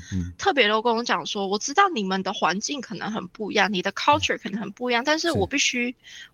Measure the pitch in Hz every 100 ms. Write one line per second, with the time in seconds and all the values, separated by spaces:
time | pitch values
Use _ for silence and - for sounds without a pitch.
0 | 87 95 87 85 392 - 208 220 233 226
1 | 240 190 143 208 196 208 - 285 403 285
2 | 190 190 190 - 170 185 - 285 - 185
3 | - 214 185 - 202 214 190 190 196 -
4 | - 302 294 208 208 208 196 - 247 240
5 | 277 302 339 247 185 277 - 247 240 -
6 | - - -